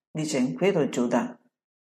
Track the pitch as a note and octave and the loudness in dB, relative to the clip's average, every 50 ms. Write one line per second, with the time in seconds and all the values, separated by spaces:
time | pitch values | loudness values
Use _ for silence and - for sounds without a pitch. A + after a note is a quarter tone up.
0 | _ _ - D#3 D3+ - - C3 B2 B2+ - - F3 G3 G3 E3+ C#3 - - C3 | _ _ -8 -6 -4 -2 0 0 0 0 0 0 2 2 2 2 0 0 0 0
1 | B2 A#2 B2 A#2+ A#2 B2 - - _ _ _ _ _ _ _ _ _ _ | 0 2 2 0 0 -2 -6 -14 _ _ _ _ _ _ _ _ _ _